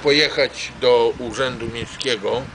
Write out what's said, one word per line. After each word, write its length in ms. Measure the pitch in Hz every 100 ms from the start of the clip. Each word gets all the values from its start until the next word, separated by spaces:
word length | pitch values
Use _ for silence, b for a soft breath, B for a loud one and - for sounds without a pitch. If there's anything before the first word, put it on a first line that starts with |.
pojechać 680 | 147 143 147 143 131 - - -
do 320 | 123 123 117 107
Urzędu 480 | 123 107 131 120 117
Miejskiego 760 | 117 110 - 127 113 101 113 135